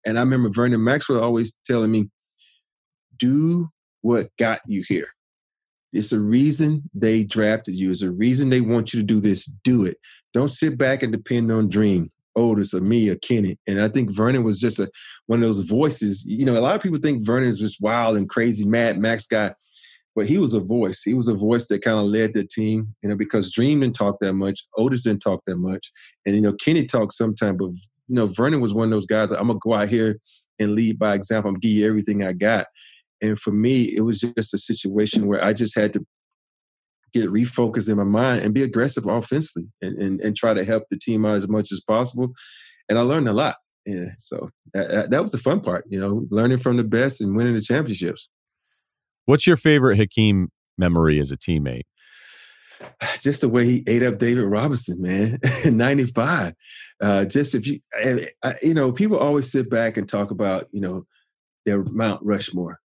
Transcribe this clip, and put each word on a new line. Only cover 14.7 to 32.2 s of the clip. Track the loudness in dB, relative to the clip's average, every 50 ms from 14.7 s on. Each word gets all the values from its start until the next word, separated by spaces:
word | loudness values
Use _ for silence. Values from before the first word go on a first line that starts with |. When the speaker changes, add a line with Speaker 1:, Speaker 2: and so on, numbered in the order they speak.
| 0 -2
Speaker 1:
a, | -4 -6 _ -18 -20 -20 -20 -20 _
one | -2 0 2
of | 2 2
those | 2 0 0
voices. | 0 2 2 2 0 0 -2 -4 -4 -4 -4 -6
You | -8 -4 0 0
know, | 2 2
a | 2
lot | 2 2 0
of | 0 -2
people | -2 -2 0
think | 0 0 0 0 0
Vernon | 0 0 2 2 0
is | 0 0
this | -4 -6 -4 -2
wild | -2 0 0 2 2 2 2
and | 0 0 -2
crazy | -2 0 0 0 0 0 0
Mad | 0 2 2 2 0 0 0
Max | 0 -2 -2 -2 -4
guy, | -2 -2 0 0 -2 -6 _ _ _ _ -20 -20 -20 -20 _ _ _ _
but | -2 0
he | 2 2
was | 2 2 2 0
a | -2
voice. | 0 0 0 0 0 0 -2 -4 -2
He | -2 0
was | 0 2
a | 0 0
voice | 2 2 2 2 2 0
that | -2 -4 0 0
kinda | 0 2 2
led | 2 2 2 2 0 0 0
the | -2 -4
team, | -4 -4 -4 -2 0 0 -2 -2 -6 -10 _
you | -6 -4
know, | -2
because | -2 -2 -2 0 -2 -2 -2
Dream | 0 0 2 2 2 2
didn't | 2 0 0
talk | 0 -2 -2 -2 -2
that | -2 -2 0
much, | 0 -2 -2 -4 -6 -12 _ -4
Otis | -2 0 0 0 0 0
didn't | -2 -2 0
talk | 0 -2 -2 -2 _
that | -6 -4
much, | -4 -4 -4 -6 -8 -10 -16 _ -20 -20 -20 _ _ _
and, | 0 2
you | 2
know, | 2 2 0
Kenny | 0 0 0 0 0 0
talked | 0 0 -2 -2 -2 -2
sometimes, | -4 -2 -2 -2 -2 -2 -2 0 -2
but, | -4 -6 -6 -12 -18 _ _ _ _ -4
you | -2
know, | 0 0
Vernon | 0 0 0 0 0 2 0
was | 0 0 0
one | 0 0
of | 0
those | 0 0 0
guys, | 0 0 0 0 0
"I'm | -2 -2 0
gonna | -2 -2 -2
go | -2 0 0
out | 0 0 0
here | 2 2 2 0 -2 -4 _ _ _ _ _ _ _ -2
and | -2 0 2
lead | 2 2 0 0 0
by | 0 0 0
example. | 0 -2 -2 -2 -2 0 -2
I'm | -4
gonna | 0
give | 0 2
you | 2 4 2
everything | 2 2 0 0 0 -2 -2